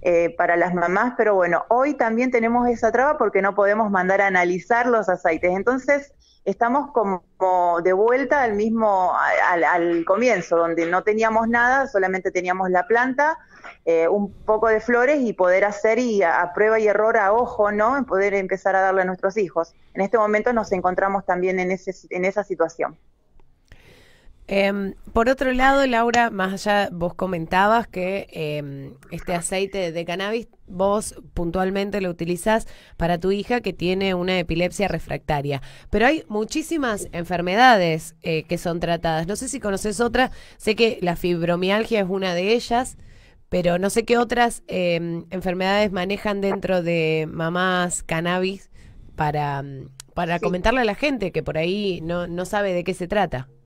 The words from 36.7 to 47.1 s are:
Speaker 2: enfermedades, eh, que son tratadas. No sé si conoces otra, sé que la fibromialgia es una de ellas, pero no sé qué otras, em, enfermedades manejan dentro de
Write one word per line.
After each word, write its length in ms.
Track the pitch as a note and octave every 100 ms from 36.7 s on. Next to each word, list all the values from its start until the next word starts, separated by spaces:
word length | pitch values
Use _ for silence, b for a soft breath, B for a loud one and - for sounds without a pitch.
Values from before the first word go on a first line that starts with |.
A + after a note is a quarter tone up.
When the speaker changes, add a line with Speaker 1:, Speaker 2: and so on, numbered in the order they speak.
| E4 C4 G3+ -
Speaker 2:
enfermedades, 1040 | E3+ E3+ F3+ F3 F#3+ B3+ A3 F3 D#3+ E3 -
eh, 220 | F3 D#3+
que 140 | D3+ E3+
son 220 | F3 E3+
tratadas. 460 | E3+ E3+ E3+ D#3+ E3
No 100 | G#3
sé 120 | C4
si 120 | C4+
conoces 380 | G#3+ G3 G#3+ G3
otra, 300 | A#3+ A#3 B3+ B B B
sé 180 | - G#3+
que 220 | A3+ -
la 160 | F3 E3+
fibromialgia 840 | F3+ F3 E3+ F3 F#3 G3+ A3 A3
es 60 | F#3+
una 260 | G3 F#3+
de 180 | F3 F#3
ellas, 460 | A#3+ - A#3 B3+ - b b b b -
pero 300 | F3+ F3 F3
no 100 | G3
sé 140 | G#3+
qué 140 | A3+ A#3
otras, 440 | A#3+ A#3+ A#3+ - -
em, 560 | F#3 F3 E3+ E3+ E3+ E3+
enfermedades 600 | F#3+ F#3 F3+ F#3 G3+ G#3+
manejan 480 | F#3 F3+ G3+ G#3+ G3+
dentro 400 | G3 G3 F#3 F#3
de 440 | E3+ E3+ D#3+